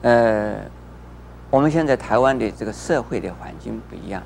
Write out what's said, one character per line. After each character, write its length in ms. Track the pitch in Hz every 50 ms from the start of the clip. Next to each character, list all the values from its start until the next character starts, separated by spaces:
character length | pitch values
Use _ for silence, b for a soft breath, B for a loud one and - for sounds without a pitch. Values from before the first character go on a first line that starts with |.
呃， 540 | - 120 120 117 117 113 110 107 104 107 104 104 101 - - - - - - - - - - - - - - - - -
我 100 | - 135
们 100 | 143 156
现 160 | 147 165 160
在 100 | 147 131
台 220 | - - - 104 117
湾 200 | 127 135 135 127
的 120 | 113 104
这 140 | - - -
个 80 | 107
社 300 | 107 - - - 175 139
会 180 | 117 - 139 104
的 120 | - 92 90
环 180 | - - - - -
境 220 | - 113 110 113 117 -
不 60 | -
一 120 | - - -
样 140 | 98 92 87